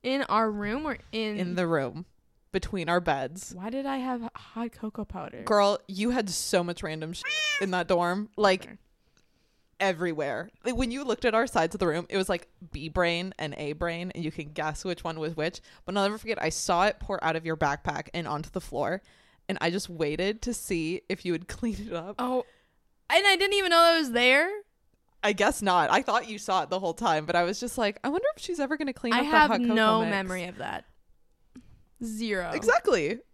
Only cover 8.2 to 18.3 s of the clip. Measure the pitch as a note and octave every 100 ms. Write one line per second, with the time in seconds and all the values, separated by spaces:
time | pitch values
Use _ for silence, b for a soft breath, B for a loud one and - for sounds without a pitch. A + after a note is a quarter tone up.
8.2 | G#3 - G#3 F#3+ - - _ _ _ _
9.2 | _ _ _ _ _ _ G3 E3 F3 D#3
10.2 | C#3+ A#2 G#3+ _ - A#3+ B3+ B3+ C#4 G#3
11.2 | B3 A3 A#3 A3 E3 F3 F3+ D#3 E3+ F#3+
12.2 | F#3 F3 - _ F3 D3+ D#3+ F#3 E3+ E3+
13.2 | F#3 - D3+ - D3 D3+ E3+ E3+ F3+ -
14.2 | D#3+ E3 D3 D3+ D#3 D3+ F#3+ E3+ E3+ D#3+
15.2 | D#3 D#3 D#3 - b b - G3+ G3 G#3+
16.2 | A3+ G#3+ D#3+ - - F3 G3+ - - G3
17.2 | D#3+ D#3+ E3 D#3+ C#3+ C#3+ - D3 D3 E3+
18.2 | E3